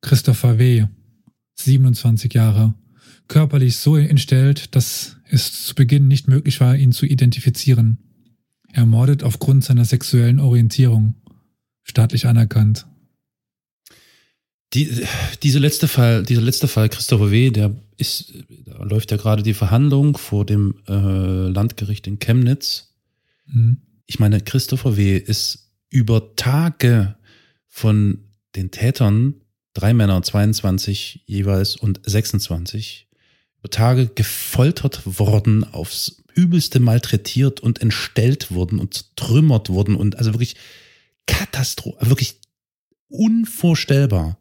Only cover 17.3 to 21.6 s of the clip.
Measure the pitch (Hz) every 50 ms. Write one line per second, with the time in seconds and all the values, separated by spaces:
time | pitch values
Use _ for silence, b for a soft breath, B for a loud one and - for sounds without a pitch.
17.3 | 104 117 127 131 113 107 104 101 104 123 _ _ _ _ - - - - - -
18.3 | - - - _ - - - - - - 95 101 107 110 - - 110 104 - 110
19.3 | 107 107 104 110 104 - 107 92 110 120 139 147 139 139 143 151 143 - - -
20.3 | - 101 101 101 104 101 101 98 - - _ - 98 101 98 98 95 95 92 92
21.3 | 92 92 92 92 92 98